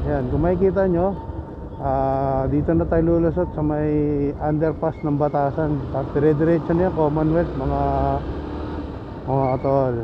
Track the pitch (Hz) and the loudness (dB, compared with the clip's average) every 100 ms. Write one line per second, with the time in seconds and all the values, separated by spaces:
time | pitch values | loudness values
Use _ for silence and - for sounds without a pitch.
0 | 135 147 123 139 160 180 190 185 190 170 | 0 -2 0 0 2 2 2 2 2 2
1 | 180 190 - - - - - - 139 135 | 0 -2 -8 -10 -10 -12 -12 -6 -2 0
2 | 135 135 135 135 135 143 151 165 165 165 | 0 0 0 0 0 0 2 0 2 2
3 | 165 170 170 156 170 - 151 151 151 151 | 4 4 2 0 -2 -2 -2 0 0 2
4 | 147 147 143 143 147 151 160 147 160 151 | 2 0 -2 -2 -2 0 0 0 -2 -2
5 | 160 143 147 147 139 131 156 147 131 135 | -2 0 2 2 0 0 -2 -2 -2 -4
6 | 139 151 147 147 160 170 147 170 185 160 | -2 2 2 4 4 2 2 2 2 2
7 | 156 151 156 160 165 143 135 139 139 135 | 0 2 2 2 0 -2 -2 0 0 2
8 | 139 139 - - - - - - - - | 2 0 -2 -6 -6 -8 -8 -8 -8 -10
9 | - - - 135 135 131 139 135 131 120 | -12 -12 -2 0 2 0 2 2 2 -2